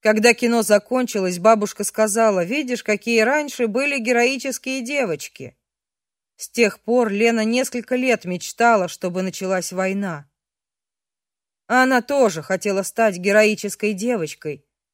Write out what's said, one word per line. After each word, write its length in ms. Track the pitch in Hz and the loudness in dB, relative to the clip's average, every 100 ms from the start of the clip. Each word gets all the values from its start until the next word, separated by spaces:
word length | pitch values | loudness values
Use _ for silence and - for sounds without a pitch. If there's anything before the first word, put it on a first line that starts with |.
Когда 320 | 220 220 233 | 2 4 4
кино 280 | 226 240 233 | 4 2 2
закончилось, 760 | 208 208 - 254 247 214 185 175 | 4 2 2 -2 -2 -2 -2 2
бабушка 440 | 196 220 202 - | 4 4 0 -6
сказала: 600 | 208 - 214 202 226 190 | -8 -2 0 2 2 2
«Видишь, 400 | 175 277 254 240 | -2 -4 -4 -6
какие 380 | - 208 233 226 | -2 -4 0 2
раньше 460 | 220 302 294 - 233 | 2 2 -2 -4 -2
были 300 | 214 285 277 | 0 -2 -2
героические 840 | 226 240 240 269 269 - 254 262 | 0 2 2 0 -6 -8 -6 -8
девочки». 760 | 233 285 226 151 - - 123 _ _ _ _ _ _ _ _ _ | -4 -4 -4 -4 -10 -16 -18 _ _ _ _ _ _ _ _ _
С 140 | - | -10
тех 300 | - 220 - | 0 0 0
пор 280 | - 247 226 | -2 0 2
Лена 340 | 202 233 233 | 2 2 2
несколько 520 | 214 247 254 240 226 254 | 0 0 -2 -6 -4 -2
лет 300 | 254 226 175 | 0 0 -2
мечтала, 600 | 180 - - 233 220 180 | -8 -8 2 4 4 0
чтобы 360 | - 185 180 | -6 -6 -4
началась 480 | 185 - 190 185 170 | -6 -6 -4 -4 -4
война. 580 | 180 190 196 202 151 143 _ _ _ _ _ _ _ _ _ _ _ _ _ _ | -4 -4 -2 -6 -8 -12 _ _ _ _ _ _ _ _ _ _ _ _ _ _
Она 340 | 247 262 254 | 2 4 2
тоже 400 | 226 285 226 160 | 0 2 2 0
хотела 420 | - 190 208 196 | -6 -4 -2 -2
стать 340 | 190 - 226 180 | -4 0 0 0
героической 760 | 185 208 214 214 208 - 214 | 2 4 4 0 -8 -6 -6
девочкой, 720 | 196 233 233 156 - 156 147 _ _ _ | -4 -4 -4 -6 -8 -12 -12 _ _ _